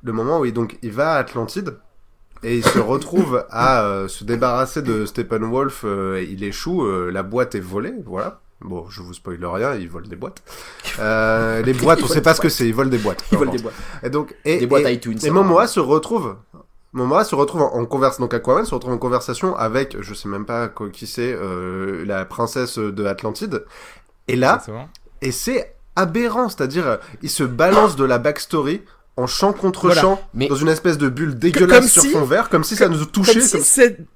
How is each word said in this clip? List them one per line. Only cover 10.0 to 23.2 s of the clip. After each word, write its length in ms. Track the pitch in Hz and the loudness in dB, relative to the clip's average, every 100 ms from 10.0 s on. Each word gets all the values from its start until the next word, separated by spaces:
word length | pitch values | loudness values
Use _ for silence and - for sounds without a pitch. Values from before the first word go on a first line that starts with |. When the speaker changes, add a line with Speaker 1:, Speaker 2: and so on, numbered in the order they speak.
| - | -14
Speaker 1:
des 60 | 85 | -12
boîtes. 240 | - - - - - - - - | -14 -14 -20 -20 -20 -16 -12 -6
Euh, 600 | 107 110 110 113 113 113 | -2 2 2 2 0 0
Speaker 2:
<laughs> 20 | |
Speaker 1:
les 80 | 113 | 0
boîtes, 280 | 127 131 165 | 2 4 4
on 40 | 143 | 4
Speaker 2:
Il 20 | |
Speaker 1:
sait 60 | |
Speaker 2:
vole 80 | 151 | 2
Speaker 1:
pas 80 | 160 | 4
Speaker 2:
des 60 | 160 | 4
Speaker 1:
ce 40 | |
que 60 | 160 | 2
Speaker 2:
boîtes. 60 | - | 2
Speaker 1:
c'est, 100 | 117 | 0
il 60 | |
vole 160 | 113 135 | 2 2
des 80 | 123 | 2
boîtes. 260 | 104 90 - | 0 -4 0
Speaker 2:
Il 60 | 185 | 0
vole 100 | 139 | 2
Speaker 1:
Enfin, 80 | 131 | -2
Speaker 2:
des 60 | |
boîtes. 120 | 110 - - - | -6 -10 -12 -8
Speaker 1:
et 60 | 123 | -4
donc, 240 | 143 151 - | -4 -4 -8
et, 140 | - 165 | -2 0
Speaker 2:
Des 80 | 123 | 4
boîtes 180 | 135 143 | 4 4
Speaker 1:
et, 60 | |
Speaker 2:
iTunes, 220 | 120 117 110 | 0 -4 -4
Speaker 1:
et 40 | |
Speaker 2:
ça, 100 | 151 | 2
Speaker 1:
Momoa 200 | 170 196 | 4 6
Speaker 2:
vraiment. 120 | 170 226 | 6 4
Speaker 1:
se 140 | - | 2
retrouve, 560 | 135 151 156 226 135 98 _ 165 - - _ | 2 2 2 -4 -4 -10 _ -20 -20 -20 _
Momoa 320 | 123 127 156 | -4 0 2
se 100 | 214 | 2
retrouve 280 | 139 143 170 | 2 0 2
en, 120 | 143 | 0
en 100 | 120 117 | 0 -2
converse-, 340 | 139 131 - | 2 0 0
donc 140 | 123 | -2
Aquaman 300 | 120 123 143 | -2 2 0
se 100 | 226 | 2
retrouve 180 | 127 123 | -4 -4
en 60 | 120 | -4
conversation 580 | 127 123 - 123 185 180 | 0 -2 -4 -4 -2 -2
avec, 400 | 110 120 139 - | -2 -2 -4 -6
je 140 | 95 | -12
sais 140 | 104 101 | -12 -10
même 160 | 98 107 | -8 -6
pas 220 | 117 117 | -6 -6
quoi, 220 | - 104 | -8 -12
qui 160 | 90 110 | -12 -12
c'est, 260 | - 123 | -6 -4
euh, 720 | 113 95 90 92 92 95 95 92 | -4 -6 -6 -6 -6 -6 -6 -4
la 180 | 98 | -4
princesse 540 | 92 - 117 - 123 - | -6 -4 -4 -2 -4 -4
de 260 | 107 98 | -6 -2
Atlantide. 600 | 101 98 | -4 -4